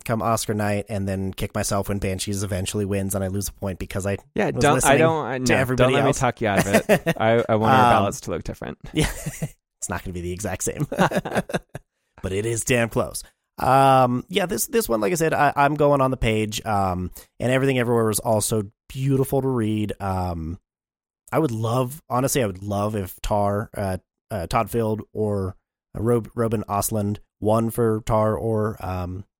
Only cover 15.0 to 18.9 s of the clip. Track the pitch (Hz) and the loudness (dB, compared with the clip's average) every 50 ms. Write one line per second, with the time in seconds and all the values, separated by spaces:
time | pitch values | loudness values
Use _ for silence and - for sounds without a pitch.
15 | 214 196 180 151 160 160 147 - 147 143 - 143 143 143 151 147 147 143 143 139 | 0 0 0 0 0 2 2 4 4 4 4 4 2 2 4 4 4 4 4 4
16 | 131 131 131 127 - 117 110 110 110 107 - - - 110 104 98 98 92 90 92 | 2 0 0 0 0 2 2 2 0 -2 -4 -6 -4 -2 0 0 2 0 0 -2
17 | 92 85 - - - _ _ - - 120 127 131 135 139 131 127 120 120 120 117 | -4 -6 -8 -14 -20 _ _ -4 0 0 2 2 2 2 2 2 2 2 2 2
18 | 113 110 104 98 - 123 110 107 - - 117 107 101 104 - _ _ - | 2 2 0 0 0 2 2 2 2 0 0 -2 -2 -4 -10 _ _ -14